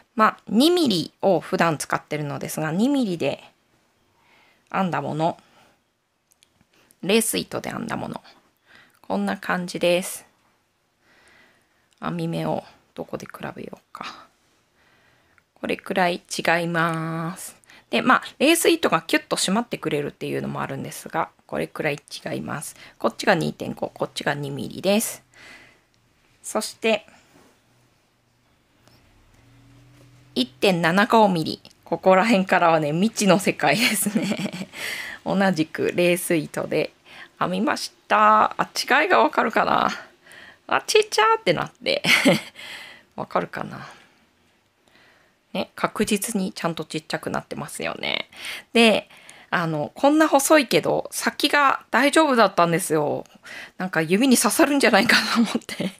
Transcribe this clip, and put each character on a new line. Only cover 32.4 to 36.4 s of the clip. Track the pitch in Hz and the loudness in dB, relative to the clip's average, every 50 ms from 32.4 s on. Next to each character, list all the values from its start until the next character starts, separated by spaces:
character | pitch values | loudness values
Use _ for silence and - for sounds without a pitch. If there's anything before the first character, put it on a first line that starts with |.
| 185 | 2
か | - 196 185 | 2 2 4
ら | 175 165 | 4 4
は | 165 156 | 4 4
ね、 | 156 143 151 | 2 0 0
未 | 165 240 226 | 0 0 0
知 | - - 214 | 0 0 4
の | 190 170 - | 4 4 4
世 | - 202 - | 4 -2 -2
界 | - - 147 147 | 0 0 0 2
で | 202 240 - 220 | 2 0 0 0
す | - - 202 208 208 | -2 -2 -2 -2 -2
ね。 | 160 190 202 - 196 - - 180 - - - - - - - | -2 -2 -4 -4 -6 -8 -8 -10 -14 -14 -12 -12 -10 -10 -10
<laughs> | - - - - - - | -10 -10 -12 -14 -10 -6
同 | 160 170 190 202 190 185 | -4 0 2 2 2 2
じ | 156 156 | 0 -2
く | - - - - - - | -4 -2 -2 -2 0 2
レ | - 175 175 175 | 2 2 2 2
ー | |
ス | 180 - - 175 | 0 0 0 0
糸 | 160 | 0